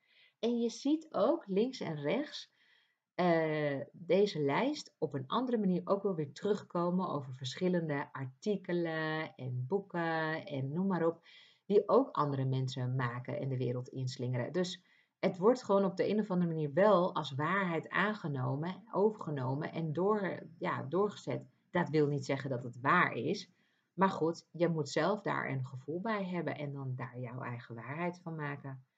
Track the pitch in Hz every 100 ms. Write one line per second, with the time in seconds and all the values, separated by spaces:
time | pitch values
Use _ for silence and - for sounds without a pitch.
0 | _ _ _ _ 233 240 233 - 277 311
1 | - - 226 330 202 190 254 - 156 151
2 | 143 214 302 - - _ _ _ _ _
3 | _ - 180 165 160 151 147 135 - -
4 | 175 180 202 151 139 156 262 302 - -
5 | 151 139 131 226 254 233 196 175 - 202
6 | 202 165 147 - 202 214 - 175 175 180
7 | 185 143 131 127 131 - 180 180 160 143
8 | 147 131 131 - 214 196 185 175 170 160
9 | 156 156 151 - 127 123 127 196 196 175
10 | 165 160 156 156 - 139 135 165 196 175
11 | 165 165 - - - _ - 196 - 233
12 | 269 - 147 135 131 131 131 131 123 131
13 | 120 120 127 - 135 127 123 123 127 135
14 | 127 - 123 123 120 170 180 - _ _
15 | _ _ - - 202 262 - 196 190 185
16 | 139 214 208 180 170 160 151 143 214 185
17 | 185 160 143 135 151 196 185 160 - 170
18 | 202 208 160 135 131 139 170 185 - 175
19 | 214 208 - 143 127 135 165 - 160 151
20 | 196 214 180 147 160 - 175 127 127 170
21 | 208 - - 131 - _ _ 180 143 156
22 | 143 143 131 135 139 127 127 120 139 175
23 | 156 117 135 196 - _ _ _ _ -
24 | 190 - 160 170 - 160 170 160 135 160
25 | 165 208 156 139 123 135 131 - - 175
26 | 226 208 185 180 151 - 143 139 131 127
27 | 123 123 123 127 120 120 - 117 117 151
28 | 175 175 170 160 147 139 139 131 -